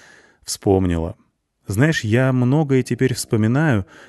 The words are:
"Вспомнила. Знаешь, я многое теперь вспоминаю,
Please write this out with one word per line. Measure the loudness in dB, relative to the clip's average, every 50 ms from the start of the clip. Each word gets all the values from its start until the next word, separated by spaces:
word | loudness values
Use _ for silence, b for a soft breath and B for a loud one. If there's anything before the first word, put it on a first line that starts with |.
| b b b b b b b b b
"Вспомнила. | -12 -12 -4 0 2 2 2 2 0 0 -2 -4 -6 -8 -12 _ _ _ _ _ _ _ _ _
Знаешь, | -6 -2 0 0 0 0 -2 -2
я | 0 0 2 2 2
многое | 0 0 0 2 2 0 0 0 0 0 0
теперь | -2 -2 -2 -2 -2 -2
вспоминаю, | -4 -4 -2 -2 0 2 2 2 2 2 2 0 0 -2 B B B B